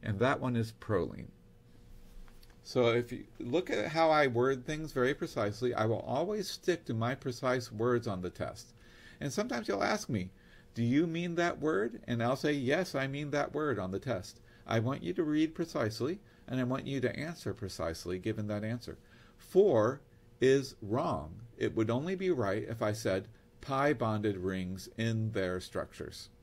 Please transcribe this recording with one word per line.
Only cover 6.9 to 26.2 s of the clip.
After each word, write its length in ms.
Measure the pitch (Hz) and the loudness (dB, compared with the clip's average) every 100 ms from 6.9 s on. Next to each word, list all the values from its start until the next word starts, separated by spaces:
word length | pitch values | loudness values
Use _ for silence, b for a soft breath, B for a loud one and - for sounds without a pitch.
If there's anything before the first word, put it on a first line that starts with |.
my 220 | 113 117 131 | -2 0 -2
precise 540 | 135 120 131 127 117 | -6 -2 0 0 -2
words 380 | 107 117 120 117 | 0 2 2 0
on 140 | 92 | -4
the 80 | 90 | -6
test. 440 | - - - - - B B B B | -4 -6 -6 -18 -20 B B B B
And 120 | 143 | -6
sometimes 340 | 131 208 - 214 | -2 -2 -2 -2
you'll 160 | 202 | 0
ask 240 | 202 214 - | 2 0 0
me, 220 | 117 90 B B B B | -4 -4 B B B B
"Do 80 | - | -2
you 240 | 117 135 170 | 2 4 2
mean 300 | 165 175 170 | 0 -2 0
that 240 | 170 - | 0 0
word?" 420 | 156 180 226 233 - | 0 0 0 -6 -4
And 160 | 120 | 0
I'll 140 | 117 135 | 2 2
say, 160 | 151 | 0
"Yes, 420 | 147 123 151 180 139 | 0 2 2 0 -2
I 100 | 135 | -2
mean 260 | 143 147 | -4 -2
that 220 | 143 - | -2 -2
word" 240 | 143 151 107 | -2 0 0
on 140 | 92 | -2
the 80 | 95 | -4
test. 400 | 135 101 92 - B B B | -2 -4 -6 -16 B B B
I 140 | 113 | 0
want 240 | 113 139 | 0 -2
you 80 | 165 | -4
to 100 | 180 156 | -2 2
read 300 | 151 160 156 | 2 2 0
precisely, 640 | 165 156 113 110 127 196 B B B | -4 -2 -2 -2 -4 -4 B B B
and 100 | 127 | -2
I 60 | |
want 240 | 123 131 - | 0 -2 -2
you 140 | 139 | 0
to 120 | 120 - | 0 -2
answer 360 | 151 165 - | -8 -6 -6
precisely 640 | 98 95 - 82 80 87 92 | -6 -8 -4 -4 -4 -6 -4
given 300 | 98 110 104 | -4 -4 -4
that 160 | 104 | -4
answer. 340 | 107 123 - - B B B B | -4 -6 -8 -14 B B B B
Four 640 | - 180 202 127 107 143 - b b - | 2 6 8 8 6 2 -10 b b 4
is 360 | 127 135 135 - | 6 6 2 -10
wrong. 600 | 101 120 170 98 76 90 113 - | -2 0 0 -2 -4 -12 -16 -2
It 180 | 113 110 | -2 2
would 140 | 110 | 2
only 260 | 117 160 190 | 2 0 -2
be 160 | 185 | 0
right 320 | 151 104 101 | 2 2 0
if 180 | 101 113 | -2 -2
I 120 | 110 | -2
said 340 | 107 110 95 101 b b - | 0 0 0 -2 b b -18
pi 320 | - 135 143 | -4 0 2
bonded 460 | 143 117 107 107 98 | 2 0 2 0 0
rings 500 | 92 92 90 92 - - | -2 -2 -4 -6 -10 -4
in 360 | 113 113 110 | -2 0 0
their 260 | 107 92 92 | 0 -2 -2
structures. 680 | - - 73 - - - | -4 -6 -6 -8 -12 -12